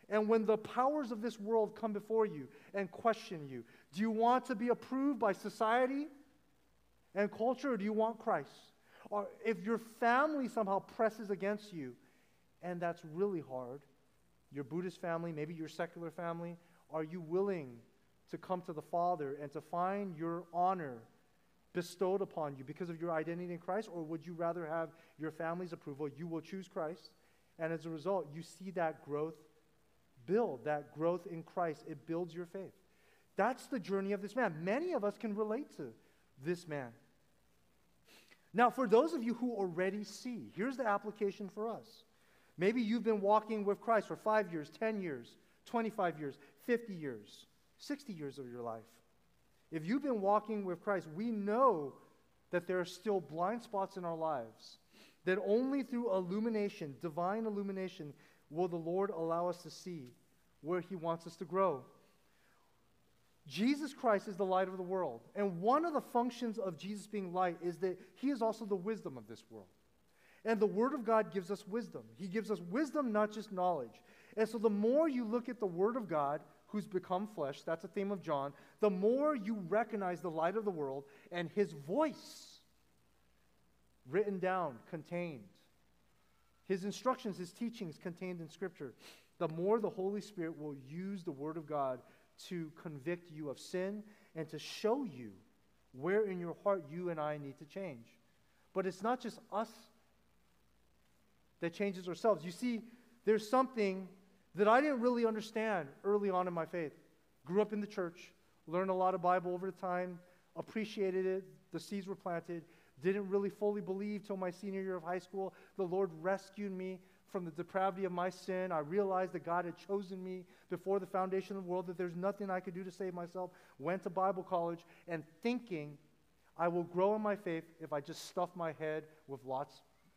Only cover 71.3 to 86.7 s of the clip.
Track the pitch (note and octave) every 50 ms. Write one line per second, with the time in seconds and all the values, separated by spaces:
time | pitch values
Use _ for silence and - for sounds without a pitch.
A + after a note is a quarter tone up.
71.3 | D#3+ G3 F3+ E3 G3+ F#3 - F3+ F#3+ A#3+ A3+ F3+ - C#3+ A2+ A2 A2+ A#2+ F3 G3
72.3 | F3 A3 G#3 F#3+ G#3+ F3 E3+ F3 F3+ B3+ D#4+ C#4 A#3 D4+ C#4+ A#3+ G#3 G#3 G#3+ G#3
73.3 | G#3+ A3 G#3 - G3 F3+ F3+ F3+ F3 D3+ B2 A2+ - - - - - - - -
74.3 | - G#3 A3+ A3 A3+ A#3 G#3 A3+ G#3 G3+ G#3 A3+ B3+ D4 D#4+ E4 C4+ B3 A#3+ G#3+
75.3 | A3 B3 A#3 C4 B3 - A3 F#3+ E3+ E3+ F#3+ G#3+ A#3 C4 A3 E3 E3 D3+ C#3+ C#3
76.3 | D3 D#3 - - - - _ - - G#3+ - - F3+ F#3 F3+ - F#3 F3+ G#3 G#3
77.3 | - - D3+ C3+ C#3 - - - E3 D#3+ - F#3+ - G#3 G3 G3 G#3 F#3+ C#3+ D#3
78.3 | D3+ C#3 C#3 C#3+ C#3+ - - - - - - G#3 G3 F#3 F#3+ G#3+ B3 C4+ C#4+ D4+
79.3 | D4+ B3 F#3+ G3+ A3+ G#3 F#3 D#3+ F#3 G#3+ A#3 A3+ - G#3 G3 F3+ F3+ E3 - F3+
80.3 | D#3 D#3+ D#3+ E3+ F#3+ A3 G#3+ G#3 F#3 D#3+ D3 C3+ C3+ C#3 C#3 - - - - -
81.3 | - F3 F3 D#3 - - G3+ - D#3+ D3 C#3 C#3+ F#3 C4+ D#4 D4+ A3 - - -
82.3 | - - - - - - _ _ _ _ _ _ _ _ _ _ _ _ _ _
83.3 | _ _ _ _ _ _ _ _ _ _ _ _ _ _ - B2+ C3+ F#3 G#3+ G#3
84.3 | G3 F#3 E3+ F#3 F#3 F#3 F3 D3+ B2+ A2 - - - D#3+ D3 - F3 F3 F3 E3+
85.3 | D3+ B2 G#2 F#2 - _ _ _ _ _ _ _ _ _ _ _ _ _ _ _
86.3 | _ _ _ _ _ _ _ -